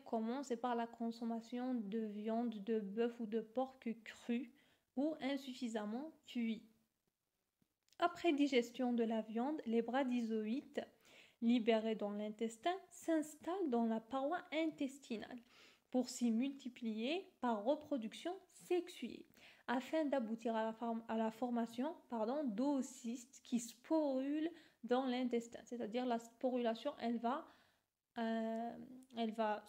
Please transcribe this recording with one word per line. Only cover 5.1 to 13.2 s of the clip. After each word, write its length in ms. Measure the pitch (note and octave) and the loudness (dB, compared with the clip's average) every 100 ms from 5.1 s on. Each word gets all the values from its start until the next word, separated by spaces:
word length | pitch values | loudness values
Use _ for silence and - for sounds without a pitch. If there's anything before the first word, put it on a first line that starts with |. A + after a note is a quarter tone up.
| D#4 | 0
insuffisamment 880 | B3+ C#4 C4+ B3+ A#3+ A3 G#3 A3+ D#4 - - | -2 -2 -4 -6 -4 -2 -2 -4 -6 -10 -8
cuit. 380 | B3 A3+ G#3+ - _ _ _ _ _ _ _ _ _ _ _ _ - | -2 0 -2 -6 _ _ _ _ _ _ _ _ _ _ _ _ 0
Après 320 | E4+ E4+ F4 | 0 4 2
digestion 600 | C#4+ C#4+ C4 A#3+ - B3 | 4 6 4 2 0 0
de 100 | A#3+ | 2
la 180 | A3+ A3+ | 2 0
viande, 400 | A3 A3 B3+ D#4 - | 0 -2 -2 -2 2
les 160 | A3+ | 2
bradyzoïtes 1000 | A#3 B3 C4+ B3 A#3 A3 G#3+ B3+ - - - - - - - _ | 4 2 2 2 2 0 0 -2 -4 -6 -6 -10 -20 -20 -20 _
libérés 540 | A#3 A#3+ G#3+ A3 A3 G#3+ | 4 6 6 4 4 0
dans 160 | G#3 | -2
l'intestin 640 | G#3 G#3+ G#3+ A3+ A3+ E4+ F#4+ - | -2 -6 -2 -2 0 0 0 -4
s'installent 800 | - - D#4+ | -6 2 2